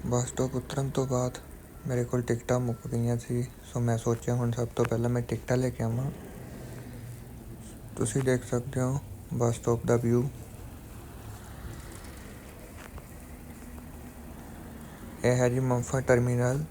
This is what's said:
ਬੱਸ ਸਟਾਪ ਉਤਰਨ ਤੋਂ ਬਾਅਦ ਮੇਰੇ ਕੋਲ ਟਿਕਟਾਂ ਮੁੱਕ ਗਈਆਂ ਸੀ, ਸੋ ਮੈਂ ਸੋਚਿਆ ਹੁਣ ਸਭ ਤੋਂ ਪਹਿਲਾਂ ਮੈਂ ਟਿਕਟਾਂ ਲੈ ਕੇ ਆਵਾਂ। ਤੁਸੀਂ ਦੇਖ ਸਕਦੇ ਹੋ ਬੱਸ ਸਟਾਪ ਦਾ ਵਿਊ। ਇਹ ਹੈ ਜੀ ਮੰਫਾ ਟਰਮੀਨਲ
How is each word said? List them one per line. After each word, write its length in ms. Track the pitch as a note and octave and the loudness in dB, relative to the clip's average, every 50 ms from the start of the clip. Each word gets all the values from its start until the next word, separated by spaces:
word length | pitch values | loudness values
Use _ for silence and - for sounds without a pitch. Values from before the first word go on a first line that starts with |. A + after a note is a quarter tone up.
| B2 | 0
ਬੱਸ 220 | B2+ B2 B2 A#2+ - | 2 2 2 2 2
ਸਟਾਪ 260 | - - C3 B2+ - | 0 0 0 2 2
ਉਤਰਨ 360 | B2+ B2 - - C#3 C3+ C3+ | -2 -4 0 -2 0 0 2
ਤੋਂ 160 | - C#3 C3 | 2 2 2
ਬਾਅਦ 320 | C3 C3 B2 B2+ B2 - - - - - - - - - - - | 4 2 2 2 2 -2 -6 -14 -14 -16 -16 -16 -16 -16 -8 -2
ਮੇਰੇ 180 | C3+ B2+ B2 A#2+ | 0 2 2 2
ਕੋਲ 180 | A#2+ - B2 | 2 2 0
ਟਿਕਟਾਂ 380 | A#2+ - A#2 A#2 - - B2+ B2 | 4 2 0 0 4 2 4 4
ਮੁੱਕ 280 | B2+ A#2+ A#2 - - - | 4 2 0 -2 -4 -2
ਗਈਆਂ 300 | B2 A#2 A#2 A#2+ A#2+ A#2 | 0 2 4 4 2 2
ਸੀ, 240 | - - B2 A#2+ | 0 0 0 0
ਸੋ 380 | A#2+ B2 - - - - - B2 | 0 -2 -6 -14 -16 -6 -2 2
ਮੈਂ 180 | A#2+ A#2+ A#2 A2+ | 4 4 4 4
ਸੋਚਿਆ 360 | - A#2+ A#2 A#2 - - B2 | 4 2 0 2 2 0 2
ਹੁਣ 180 | B2 A#2+ A#2 | 4 2 2
ਸਭ 160 | A2+ A#2+ A#2+ A2+ | 2 0 -2 0
ਤੋਂ 160 | - - A#2+ | 2 2 2
ਪਹਿਲਾਂ 260 | - A#2 A2+ A#2 A#2+ | 4 4 2 4 4
ਮੈਂ 120 | A#2+ A#2+ | 2 2
ਟਿਕਟਾਂ 340 | A#2+ - A#2 A#2 - - B2+ | 2 0 -4 -4 0 2 2
ਲੈ 140 | B2 B2+ B2+ | 4 4 2
ਕੇ 140 | B2 - A#2 | 2 0 0
ਆਵਾਂ। 260 | A2+ A2+ A#2+ C3 C#3+ - - - - - - - - - - - - - - - - - - - - - - - - - - - - - - - - - - - - - | 0 2 0 0 -2 -4 -6 -10 -12 -12 -12 -12 -10 -10 -10 -10 -10 -10 -10 -10 -10 -10 -10 -10 -10 -12 -12 -12 -12 -12 -12 -12 -12 -12 -12 -12 -14 -12 -12 -12 -10 -2
ਤੁਸੀਂ 260 | - - A#2 - C3+ | -2 -2 2 2 2
ਦੇਖ 220 | C3 C3 B2+ B2 - | 4 4 4 4 2
ਸਕਦੇ 360 | - B2+ A#2+ B2 C#3 C3 C3 | 0 0 0 0 0 0 0
ਹੋ 200 | B2+ B2+ C3+ C#3+ - - - - - - - | 2 2 0 -2 -4 -6 -12 -12 -8 -4 0
ਬੱਸ 220 | A#2+ A#2+ A#2 A#2 | 4 4 4 4
ਸਟਾਪ 300 | - - A#2+ A#2 A#2 - | 2 4 2 2 4 6
ਦਾ 100 | - A#2+ | 4 4
ਵਿਊ। 260 | A#2 A#2+ A#2 A#2+ A#2+ B2+ C#3 - - - - - - - - - - - - - - - - - - - - - - - - - - - - - - - - - - - - - - - - - - - - - - - - - - - - - - - - - - - - - - - - - - - - - - - - - - - - - - - - - - - - - - - - - - - - - - - - - - - | 6 6 6 6 6 4 2 -2 -6 -12 -12 -12 -12 -12 -12 -12 -12 -14 -12 -12 -12 -12 -12 -12 -12 -12 -12 -12 -12 -14 -14 -12 -10 -10 -10 -10 -10 -10 -12 -12 -12 -12 -12 -12 -12 -12 -14 -14 -14 -14 -14 -14 -14 -16 -14 -14 -14 -14 -12 -12 -12 -12 -12 -14 -14 -14 -14 -14 -14 -14 -14 -14 -14 -12 -12 -12 -12 -12 -12 -12 -12 -14 -14 -14 -12 -12 -12 -12 -12 -12 -12 -12 -12 -12 -12 -12 -12 -12 -14 -12 -12 -12 -12 -8 2 4
ਇਹ 120 | A#2+ B2 | 4 6
ਹੈ 120 | B2+ B2+ B2 | 8 6 6
ਜੀ 120 | B2 C3 | 6 4
ਮੰਫਾ 400 | C3 B2+ B2 B2 A#2+ - - C3 | 4 4 4 2 2 0 0 0
ਟਰਮੀਨਲ 640 | B2+ - B2+ A#2+ A#2+ B2 B2 A#2+ B2 B2 C3 C#3+ D#3 - | 6 6 6 6 8 4 4 4 4 4 2 2 -2 -4